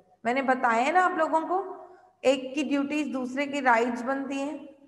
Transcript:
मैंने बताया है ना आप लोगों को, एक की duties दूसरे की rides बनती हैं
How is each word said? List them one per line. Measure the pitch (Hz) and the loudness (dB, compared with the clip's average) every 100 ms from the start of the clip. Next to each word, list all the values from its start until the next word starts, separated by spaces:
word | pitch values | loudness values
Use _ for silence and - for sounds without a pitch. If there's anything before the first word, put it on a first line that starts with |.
| _ _ 226 | _ _ -2
मैंने | 262 | 0
बताया | 262 254 254 226 262 | 2 2 2 2 4
है | |
ना | 349 | 4
आप | 359 - | 4 2
लोगों | 311 311 | 2 0
को, | 320 370 392 - - - - _ | 0 -2 -2 -10 -16 -20 -20 _
एक | 254 277 254 269 | 2 2 0 -4
की | |
duties | 269 277 277 302 269 | 0 0 0 -2 -4
दूसरे | 254 254 254 285 | -4 -6 -4 -4
की | 285 | 0
rides | 254 226 240 247 | 4 4 2 -2
बनती | 247 269 269 277 | -4 -4 -4 -6
हैं | 277 311 - - | -6 -8 -14 -20